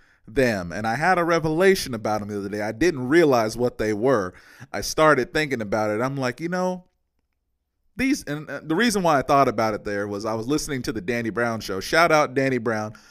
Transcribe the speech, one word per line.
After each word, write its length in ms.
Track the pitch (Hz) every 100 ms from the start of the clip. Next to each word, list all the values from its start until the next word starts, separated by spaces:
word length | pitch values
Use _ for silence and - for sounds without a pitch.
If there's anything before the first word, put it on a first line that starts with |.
| _ _ -
them. 460 | 117 123 101 87
And 140 | 85 110
I 80 |
had 240 | 120 170 180
a 60 |
revelation 720 | 170 165 156 156 190 190 139
about 260 | 117 110 107
them 80 | 104
the 100 | 104
other 100 | 98
day. 140 | 104
I 100 | 107
didn't 360 | 113 175 143 127
realize 480 | 165 156 123 110 117
what 220 | 120 -
they 140 | 107
were. 420 | 104 127 120 90 - - - -
I 80 | 101
started 540 | - - 156 139 120
thinking 260 | 156 147 127
about 300 | 104 107 107
it. 100 | 107
I'm 160 | 131 139
like, 240 | 127 123
you 80 | 165
know, 360 | 180 185 180 - _ _ _ _ _ _ _ _ _ _ -
these, 280 | 262 -
and, 240 | - 147 151
uh, 100 | 135
the 120 | 151
reason 280 | 165 240 202
why 160 | 170 143
I 40 |
thought 260 | 131 139 131
about 260 | 110 110
it 100 | 104
there 240 | 87 101 101
was 160 | 101
I 100 | 110
was 140 | 110 117
listening 340 | 147 156 135
to 100 | 139
the 80 | 110
Danny 300 | 92 120 113
Brown 300 | 101 117 113
show. 200 | 98 95
Shout 300 | - 165 170
out 240 | 156 135
Danny 240 | 131 135 127
Brown. 360 | 117 107 107 107 -